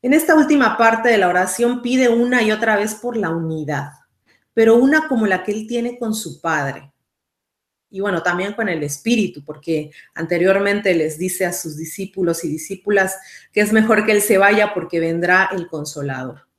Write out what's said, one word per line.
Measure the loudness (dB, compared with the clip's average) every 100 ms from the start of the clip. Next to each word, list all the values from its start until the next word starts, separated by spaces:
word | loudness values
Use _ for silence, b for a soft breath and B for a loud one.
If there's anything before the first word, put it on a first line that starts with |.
En | 2
esta | 2 4
última | 2 4 4 2 2
parte | 2 2 2
de | 2
la | 2
oración | 0 -2 0 -2 -2
pide | -2 2 4
una | 2 2 2
y | 2
otra | 0 0 0
vez | -2 -4
por | -6 -4
la | -4
unidad, | -4 -4 -6 -4 -6 -6 -14 _ _ _ _ _ 2
pero | 6 6
una | 6 2 0
como | 0 0
la | 0
que | -2
él | -6 -4
tiene | -4 -4 -6
con | -6 -6
su | -8 -8
Padre. | -4 -2 -4 -8 -18 _ _ _ _ _ _ _ _ _ _
Y | -6
bueno, | -2 0
también | -2 -2 -4
con | -4 -4
el | -4
Espíritu, | -6 -6 0 0 0 -6 -16
porque | -14 -4 -4 -4 B B -10
anteriormente | -4 2 2 2 2 0 0 0
les | 0 -4
dice | -6 -2 -4
a |
sus | -4 -10 -10
discípulos | -12 -10 -10 -2 -2 -2
y | -4
discípulas | -8 -8 -8 0 0 0 -4 B B B
que | 0
es | 2
mejor | 4 4 2
que | 4
él | 0
se | 4 4
vaya | 4 4 2
porque | -2 -4 -2
vendrá | -2 0 2 2 2
el | -4 -8
Consolador. | -8 -8 -8 -8 -6 -10 -12 _